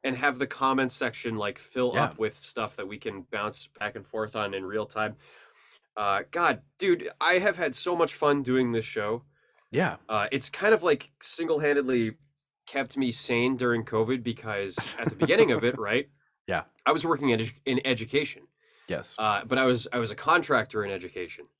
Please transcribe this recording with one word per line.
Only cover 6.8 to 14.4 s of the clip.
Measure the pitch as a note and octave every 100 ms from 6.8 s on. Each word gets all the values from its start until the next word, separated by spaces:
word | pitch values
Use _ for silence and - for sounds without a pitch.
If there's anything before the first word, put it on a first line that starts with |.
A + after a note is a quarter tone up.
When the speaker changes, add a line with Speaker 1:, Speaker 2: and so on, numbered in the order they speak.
| F#3+ E3+ - -
Speaker 1:
I | D#3+ F3+
have | G3+ F3
had | D#3+
so | B2 F3+ F3
much | D#3
fun | - D3+ C#3+
doing | B2+ B2+ B2
this | A2+
show. | A2 A2+ G#2 A#2 _ _ _ _ _
Speaker 2:
Yeah. | B2 E3+ - -
Speaker 1:
Uh, | G#2+ G2+
it's | C3+ -
kind | - G3+
of, | A3
like, | F3 C#3+ - _
single-handedly | - - E3 D3+ D3 C#3+ C3 B2+ A2 - _ _ _ _ -
kept | C#3 B2 C#3
me | B2+
sane | A2+ - A#2+ B2 B2+
during | B2 A#2
covid | A2 A2 A2+ C3
because | A#2 A2+